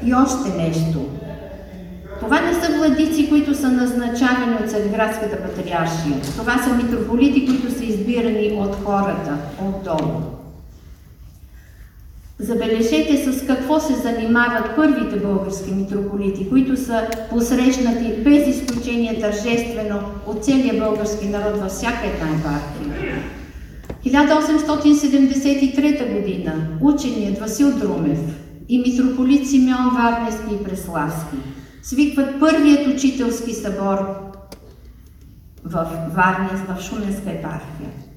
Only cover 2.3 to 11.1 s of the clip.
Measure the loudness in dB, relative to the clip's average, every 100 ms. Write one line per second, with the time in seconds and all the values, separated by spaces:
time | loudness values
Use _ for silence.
2.3 | 0 2 0 0 2 4 4 2 2 4
3.3 | 4 2 2 2 2 2 0 -2 0 2
4.3 | 2 2 0 0 0 0 0 0 0 -4
5.3 | -4 -6 -6 -4 -2 -2 -2 -2 -2 -2
6.3 | -4 0 0 2 2 2 0 0 4 4
7.3 | 4 2 0 0 -4 -2 -2 0 0 0
8.3 | 0 0 0 -2 -4 -2 0 0 -2 -4
9.3 | -6 -8 -6 -4 -4 -4 -2 -2 -4 -6
10.3 | -10 -16 -18 -20 -20 -20 -20 -20